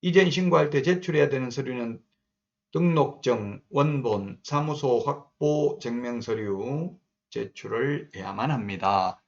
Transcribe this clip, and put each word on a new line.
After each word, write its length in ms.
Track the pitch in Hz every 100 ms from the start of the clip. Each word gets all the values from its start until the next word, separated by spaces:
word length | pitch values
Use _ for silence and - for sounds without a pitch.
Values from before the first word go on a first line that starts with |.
이전 300 | 175 175 185
신고할 380 | 160 180 165 147
때 120 | 147
제출해야 480 | 143 180 180 156 139
되는 220 | 135 127
서류는 500 | 120 123 127 117 113 _ _ _ _ _ _ _
등록증, 920 | 160 175 160 139 - - 117 101 101 _
원본, 720 | 131 147 143 120 104 98 92
사무소 560 | - 147 151 151 139 120
확보 800 | - - - _ 151 151 147 -
증명서류 1160 | 123 120 123 120 113 110 104 98 113 143 175 - _ _ _
제출을 800 | - 113 - - 110 135 143 - 98
해야만 360 | 95 101 123
합니다. 680 | 139 104 95 95 98 92 -